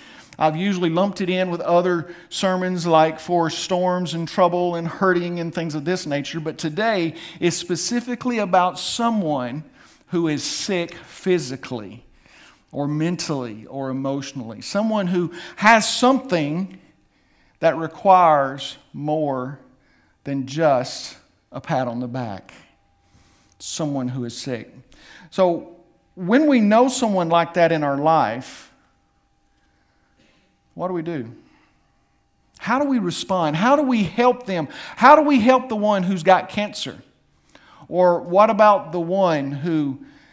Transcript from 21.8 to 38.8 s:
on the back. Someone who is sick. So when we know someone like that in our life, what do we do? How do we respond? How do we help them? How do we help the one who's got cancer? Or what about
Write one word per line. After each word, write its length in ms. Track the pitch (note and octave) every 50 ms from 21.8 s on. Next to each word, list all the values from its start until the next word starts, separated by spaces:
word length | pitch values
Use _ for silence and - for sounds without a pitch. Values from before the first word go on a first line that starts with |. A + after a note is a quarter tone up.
| C3 B2
on 120 | A#2 A#2+
the 80 | B2+ A#2+
back. 440 | A#2+ C3 B2 A2 G2 F2+ - - - - - _ _ _ _ _ _ _ _ _ _ _ _ _ _ _ _ _ _ _
Someone 500 | - - - - D#3+ D3 C#3+ C3+ B2+ B2+
who 180 | B2 C3+ A#2+
is 100 | A#2+ A#2
sick. 340 | - - C#3 B2 A2 - - - C3+ - _ - - - - - - - D#3+
So 480 | - - F#3 F3 E3+ D#3 - - - - _ _ _ _ _ _ _
when 320 | F#3 F#3 F3 A3+ C#4+ D#4+
we 140 | D4 C4+ A#3+
know 280 | G#3+ G3+ G#3+ A#3 B3+ C4+
someone 420 | B3+ - A#3+ G#3+ G3 F#3 F3 E3
like 240 | E3+ E3+ E3 E3 -
that 180 | F3+ E3+ D#3+ E3
in 100 | D#3 D3
our 140 | C#3+ C#3
life, 760 | C#3 D3 D#3+ D#3+ D#3 B2 G#2+ A2+ C3 B2+ - - - - - _ _ _ _ _ _ _ _ _ _ _ _ _ _ _ _ _ _ _ _ _ _ _ _ _ _ _ _ _ _ _ _ _ _ _ _ _ _ _ _ _
what 140 | D#3+ E3 F#3
do 60 | F3+
we 60 | E3+
do? 320 | D#3 E3+ E3+ C#3+ A2+ A#2 A2 - _ _ _ _ _ _ _ _ _ _ _ _ _ _ _ _ _ _ _ _ _ _ _ -
How 200 | - F#3+ A#3+ C4+
do 60 | D4
we 140 | C#4 C4+ A#3+
respond? 580 | F#3+ F3 D#3 - - - F#3+ F#3 E3 D3+ D3+
How 180 | D#3+ G#3 B3 C#4+
do 80 | D4+ D4
we 220 | C4 B3 A3 G3
help 400 | D#3 - - A#3+ B3+ B3 B3 -
them? 240 | F#3+ F#3+ E3+ D3+ - - - - - -
How 200 | - A#3 B3+ D4+
do 60 | D#4 D4
we 180 | D4+ C#4+ B3
help 300 | G3+ B3+ C4 B3+ B3+ C4
the 60 | A3+
one 260 | G#3 G#3 G#3+ G#3 G3 F3+
who's 200 | F#3 G3 F3 D#3
got 280 | F#3+ F#3 - - G3+
cancer? 480 | - G#3 G#3 G#3 - - - C3+ - - - _ _ _ _ _ _ _ _ _ - _ _ _ - - - -
Or 320 | D#3+ F3 F3+ F3+ F3 E3+
what 300 | - E3+ F3 G3 G#3+ A3
about 420 | A3 G3 G#3+ G#3 G3+ F#3+